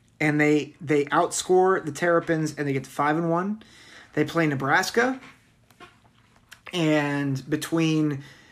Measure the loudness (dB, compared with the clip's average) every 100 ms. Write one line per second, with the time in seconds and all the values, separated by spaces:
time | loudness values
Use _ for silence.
0 | _ _ 0 2 4 2 0 -8 -2 0
1 | 2 0 0 -2 2 4 4 2 -2 -2
2 | 2 2 2 -2 -2 -4 -4 -4 -6 -2
3 | 0 0 0 -2 -2 -6 -12 -20 -20 -20
4 | -8 -4 -2 0 0 0 0 0 0 0
5 | 0 -2 -10 -20 _ _ _ _ -20 _
6 | _ _ _ _ _ -20 -10 -2 2 2
7 | 0 -2 -2 -4 -4 -6 -2 0 2 2
8 | 0 -2 -10 -20 -20